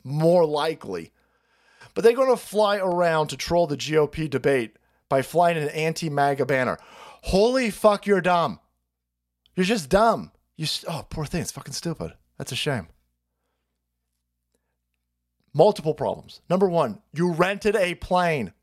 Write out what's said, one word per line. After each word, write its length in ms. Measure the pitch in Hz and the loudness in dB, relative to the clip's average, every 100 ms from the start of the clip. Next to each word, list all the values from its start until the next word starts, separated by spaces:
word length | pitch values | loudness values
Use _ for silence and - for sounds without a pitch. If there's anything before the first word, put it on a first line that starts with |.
More 420 | 131 147 165 180 160 | -8 0 4 4 2
likely. 680 | 151 160 160 - 90 82 _ _ _ _ _ _ _ - | 0 -4 -6 -8 -10 -12 _ _ _ _ _ _ _ -14
But 100 | - | 2
they're 100 | 208 | 4
gonna 240 | 247 262 240 | 4 2 0
fly 400 | - 202 208 202 | -2 0 0 0
around 500 | 190 175 170 160 165 | 0 0 2 2 -2
to 100 | 135 | -6
troll 300 | - 170 165 | -2 0 0
the 100 | 139 | -2
G 180 | 123 156 | 0 2
O 100 | 147 | 2
P 200 | 156 156 | -2 -4
debate 500 | 127 139 135 113 _ _ _ - | -2 2 0 -2 _ _ _ -2
by 120 | 135 | -2
flying 360 | 127 165 175 170 | 0 2 2 2
an 120 | 147 | -4
anti-maga 760 | 156 160 160 165 143 139 139 135 | -2 -2 -2 -4 0 0 0 0
banner. 320 | 135 120 82 - - - - | 0 0 -4 -8 -20 -20 -14
Holy 460 | - 185 226 262 240 | 0 2 4 2 -2
fuck, 360 | - 214 202 196 | 2 2 2 2
you're 160 | 190 | 0
dumb. 380 | 175 175 151 - _ _ _ _ _ _ _ _ _ - | 2 2 0 -4 _ _ _ _ _ _ _ _ _ -4
You're 100 | 185 | -2
just 240 | 233 135 | -2 0
dumb. 420 | 190 226 170 80 _ _ - | 2 4 2 -4 _ _ -10
You 80 | 156 | -6
s-, 200 | - - | -6 -8
oh, 180 | 156 - | -12 -10
poor 160 | - 147 | -10 -6
thing. 160 | 175 | -6
It's 100 | 131 | -8
fucking 220 | - - | -10 -12
stupid. 400 | 135 170 156 82 - _ - | -8 -8 -6 -10 -12 _ -14
That's 140 | - | -10
a 40 | - | -6
shame. 320 | - 127 82 _ _ _ _ _ _ _ _ _ _ _ _ _ _ _ _ _ _ _ _ _ _ _ _ _ _ 143 | -4 -4 -8 _ _ _ _ _ _ _ _ _ _ _ _ _ _ _ _ _ _ _ _ _ _ _ _ _ _ 4
Multiple 400 | 208 208 151 117 | 4 4 -2 -2
problems. 460 | 113 87 - - - | -4 -4 -10 -12 -2
Number 180 | 180 196 | 2 2
one, 320 | 170 135 104 _ | 2 0 -4 _
you 180 | 143 175 | -4 -2
rented 440 | 160 180 202 214 208 | 2 0 0 0 0
a 200 | 180 170 | 0 -2
plane 580 | - 180 175 151 101 - | -2 0 2 0 -4 -10